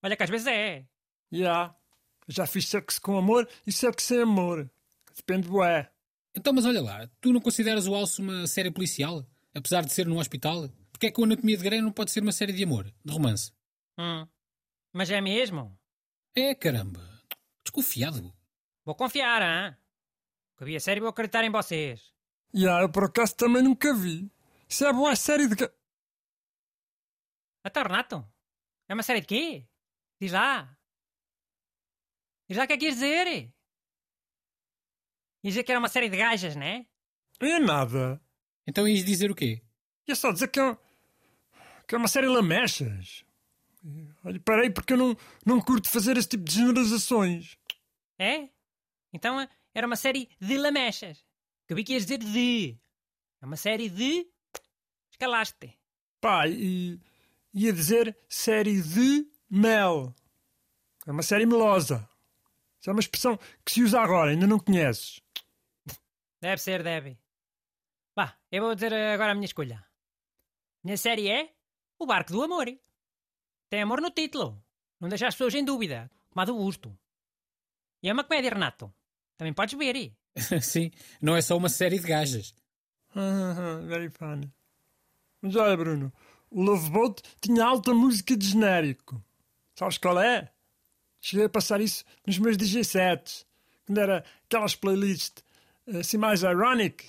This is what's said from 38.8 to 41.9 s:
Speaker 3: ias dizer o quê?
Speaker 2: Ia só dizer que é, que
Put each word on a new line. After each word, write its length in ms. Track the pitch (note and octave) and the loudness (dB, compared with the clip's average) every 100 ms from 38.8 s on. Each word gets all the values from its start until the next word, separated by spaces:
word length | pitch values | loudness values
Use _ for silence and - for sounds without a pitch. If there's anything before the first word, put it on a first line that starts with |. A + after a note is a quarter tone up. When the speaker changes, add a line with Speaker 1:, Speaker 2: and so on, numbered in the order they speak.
| G#3 | 2
Speaker 3:
ias 160 | G#3 | 2
dizer 260 | F3+ F#3+ G3+ | 2 0 0
o 40 | G3 | 0
quê? 260 | C3 A2+ _ _ _ _ - | -2 -4 _ _ _ _ -6
Speaker 2:
Ia 80 | C#4 | -2
só 160 | C4 | 0
dizer 160 | F3+ C4 | 0 -2
que 120 | C4+ | 0
é, 180 | C4+ A3+ _ _ _ _ _ _ _ _ - - | 0 -2 _ _ _ _ _ _ _ _ -20 -20
que 80 | - | -6